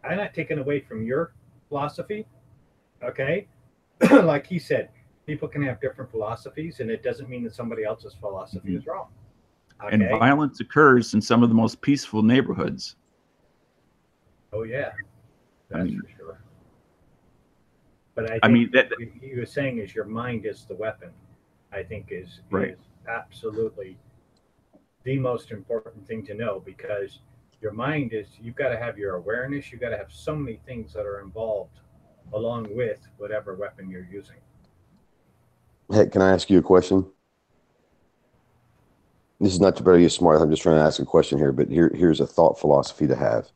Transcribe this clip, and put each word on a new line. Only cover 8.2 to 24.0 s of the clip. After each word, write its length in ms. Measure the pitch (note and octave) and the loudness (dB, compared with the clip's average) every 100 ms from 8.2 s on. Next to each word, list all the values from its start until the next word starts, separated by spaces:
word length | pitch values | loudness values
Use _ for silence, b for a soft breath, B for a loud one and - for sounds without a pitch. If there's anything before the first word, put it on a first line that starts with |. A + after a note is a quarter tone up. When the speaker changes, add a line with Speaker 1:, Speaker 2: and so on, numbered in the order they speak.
| G2+ F#2+ - F#2 G2 | -12 -12 -12 -12 -8
Speaker 2:
Mm-hmm. 80 | F2+ | -8
Speaker 1:
is 80 | - | -8
wrong. 220 | F#3+ - _ _ _ _ _ _ _ G#2 | -12 -14 _ _ _ _ _ _ _ -2
Speaker 2:
And 120 | G#2+ | 0
Speaker 1:
Okay? 160 | G2+ A2 | 2 2
Speaker 2:
violence 420 | B2 C#3+ D3 - | 4 2 -2 -6
occurs 520 | A#2 D3 D3+ B2+ A2 | -2 4 6 6 4
in 80 | A2 | -2
some 220 | - A#2+ | 2 4
of 60 | A#2+ | 6
the 60 | |
most 260 | A2+ A2 - | 4 2 0
peaceful 400 | - C#3+ - A2 | -2 -2 -2 2
neighborhoods. 760 | A2 C3 - - D2+ - - _ _ _ _ _ _ _ _ _ _ _ _ _ _ _ _ | 4 4 2 -4 -4 -6 -14 _ _ _ _ _ _ _ _ _ _ _ _ _ _ _ _
Speaker 1:
Oh, 100 | G#2+ | -10
yeah. 300 | A2+ C3 C3+ - - _ _ _ _ _ _ | -8 -8 -8 -10 -16 _ _ _ _ _ _
Speaker 2:
I 40 | E2 | -6
Speaker 1:
That's 60 | F2+ | -4
Speaker 2:
mean, 100 | - | -6
Speaker 1:
for 80 | - _ | -12 _
sure. 240 | E2 - - _ _ _ _ _ _ _ _ _ _ _ _ _ _ _ _ | -20 -20 -20 _ _ _ _ _ _ _ _ _ _ _ _ _ _ _ _
But 160 | - A2+ | -8 -6
I 40 | A2+ | 2
Speaker 2:
I 60 | A2 | 4
Speaker 1:
think 40 | |
Speaker 2:
mean, 180 | A#2 A#2 | 4 4
that 180 | B2+ B2 | 2 2
Speaker 1:
what 180 | - A2+ - | -6 -12 -18
he 180 | C3+ B2 | -14 -12
was 120 | A#2 | -8
saying 260 | D3 C3+ A#2+ | -6 -6 -6
is 160 | G2 | -10
your 100 | A2 | -10
mind 400 | G2+ A2+ B2 A2+ G#2 | -8 -8 -8 -8 -10
is 180 | G2 | -12
the 100 | - | -16
weapon, 360 | F#2+ A2 - F2 D#2 _ _ _ _ _ | -10 -10 -10 -20 _ _ _ _ _ _
I 100 | G2+ | -14
think 240 | F2+ A2 - | -12 -14 -12
is, 300 | F2+ F2+ - _ | -14 -14 -20 _
Speaker 2:
Right. 200 | F#2 - | -4 -4
Speaker 1:
is 80 | - _ _ - | -8 _ _ -12
absolutely 920 | A2+ - - A2 G#2 A2 G#2+ F#2+ F#2 | -12 -12 -14 -10 -6 -6 -8 -18 -20